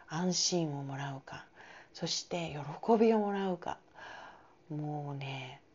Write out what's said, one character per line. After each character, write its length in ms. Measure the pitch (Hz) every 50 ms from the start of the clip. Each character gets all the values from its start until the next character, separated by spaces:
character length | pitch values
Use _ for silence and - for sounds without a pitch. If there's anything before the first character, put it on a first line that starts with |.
| - -
安 240 | 156 165 185 185
心 380 | 175 - - - 180 175 165 151 143 139
を 40 |
も 140 | 139 139 139
ら 160 | 135 143 139
う 80 | 135 135
か、 240 | - - - - - - - - - - - - - -
そ 140 | - - 170
し 160 | 165 - -
て 340 | - - 180 175 165 160 143 147 143 147 160 - -
喜 100 | - 226
び 160 | 202 233 226
を 60 | 226 214
も 140 | 208 202
ら 200 | 202 196 196 190
う 60 | 180 165
か、 180 | - - - - - - - - - - - - - - - - - - - _ _ -
も 440 | 151 151 151 151 147 147 147 143 143
う 0 |
ね、 440 | 139 139 135 135 131 131 131 139 - _ _